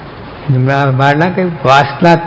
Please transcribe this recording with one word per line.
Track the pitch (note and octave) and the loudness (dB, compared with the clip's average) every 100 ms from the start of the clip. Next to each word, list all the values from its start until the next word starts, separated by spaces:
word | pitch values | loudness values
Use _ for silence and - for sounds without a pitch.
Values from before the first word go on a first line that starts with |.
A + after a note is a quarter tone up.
| - - - - - | -16 -18 -18 -10 -4
મા-, | C3 C3 C#3 C#3 | -2 0 0 0
મારે | C3 C#3 D3 | 2 2 2
ના | F3+ | 0
કંઈ | F#3 | -2
વાસના | F3+ D#3+ B2+ C3+ C#3+ - E3+ E3+ | -4 -2 2 4 2 2 4 4